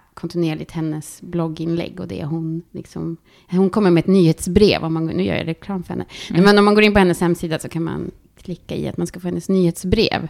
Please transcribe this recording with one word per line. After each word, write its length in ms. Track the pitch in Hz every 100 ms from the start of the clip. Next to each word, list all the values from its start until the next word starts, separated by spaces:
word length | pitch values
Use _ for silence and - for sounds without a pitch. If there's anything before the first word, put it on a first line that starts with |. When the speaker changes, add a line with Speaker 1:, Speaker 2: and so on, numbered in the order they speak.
| _
Speaker 1:
kontinuerligt 580 | - 170 175 165 156 156
hennes 500 | 170 160 151 - -
blogginlägg 760 | 180 175 165 160 160 170 - 180
och 80 | 175
det 180 | - 160
hon 360 | 165 160 165 -
liksom, 460 | - - 170 165 165 _ _ _
hon 200 | 180 190
kommer 220 | 214 196
med 100 | 170
ett 60 | 175
nyhetsbrev 760 | 196 165 160 - 175 208 101
om 100 | 160
man, 120 | 160 160
nu 180 | -
gör 120 | 190 -
jag 120 | 165
reklam 360 | 165 - 190
för 100 | 170
henne. 120 | - - - -
Speaker 2:
Mm. 140 | 165
Speaker 1:
Men 140 | 196 208
om 80 | 202
man 100 | 208
går 80 |
in 100 | 214
på 60 | 202
hennes 220 | 180 165
hemsida 380 | 175 170 170 156
så 100 | 175
kan 140 | 165
man 280 | 165 151 - - _ _
klicka 340 | - 170 - 147
i 120 | 147
att 100 | -
man 100 | 170
ska 120 | 180
få 80 | 175
hennes 220 | 175 -
nyhetsbrev. 760 | 190 175 170 185 208 196 - 165